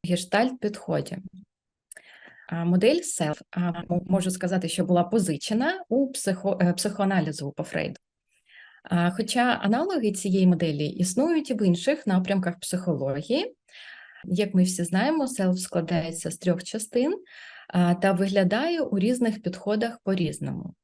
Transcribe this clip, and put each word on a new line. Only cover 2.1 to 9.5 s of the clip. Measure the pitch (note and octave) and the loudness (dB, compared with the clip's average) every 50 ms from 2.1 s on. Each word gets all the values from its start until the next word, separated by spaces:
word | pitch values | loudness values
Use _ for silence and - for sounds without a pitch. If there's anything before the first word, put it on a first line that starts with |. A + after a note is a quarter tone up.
| - - - - - - - - | -20 -20 -20 -20 -20 -20 -10 -6
А, | - E3 E3+ | -4 -2 2
модель | E3+ F3+ F#3 G3 A#3 D#4 | 4 4 6 6 4 4
self, | F4 F4 - - - E3 D3+ D3+ - - _ | 2 -2 -4 -4 -2 -2 -2 -2 -4 -10 _
а, | - F#3 | -4 -2
м-, | F3 F3 E3+ E3+ E3+ - F3 F3+ F3+ | -2 -2 -2 -6 -6 -2 -4 -4 0
можу | - F#3+ F#3+ F3 F#3 | 2 0 2 2 0
сказати, | F#3 - - F3 F#3+ F#3 F3+ | -2 -2 -2 -2 -2 -2 -2
що | E3 - - E3+ | -2 -2 -2 0
була | E3+ F3+ F3 F3 | 4 4 2 4
позичена | F3 - A3+ F#3 F3+ D#3 C#3 - - G#3+ A3+ B3+ D#4 F#4 F#4+ F4 _ | 2 2 0 2 0 -2 -4 -2 -2 -2 0 0 0 -2 -4 -4 _
у | A3+ C4 C#4 C4 | 0 0 0 0
психо-, | C4 - - G3+ F#3 - - G3 F#3+ F#3+ | -2 -4 -2 -2 -2 -2 -2 -4 0 2
е, | F#3 F3 F3+ | 2 2 2
психоаналізу | - - G#3 F#3+ - G3 F#3+ G3 F3+ D#3 D3+ D3 - C#3+ C#3+ | 0 -2 -4 -2 0 0 2 2 2 0 0 -4 -6 -6 -8
по | - - E3 | -6 -8 -8
Фрейду. | - - - - - - - _ _ _ _ _ _ _ _ _ _ - - - - _ _ _ | -6 -4 -4 -4 -4 -8 -12 _ _ _ _ _ _ _ _ _ _ -20 -20 -20 -20 _ _ _
А, | - F#3 F3 E3+ F3 | -2 0 2 2 0
хоча | F#3 - A3 - - B3 A#3+ B3 | 0 -2 -4 0 2 2 2 2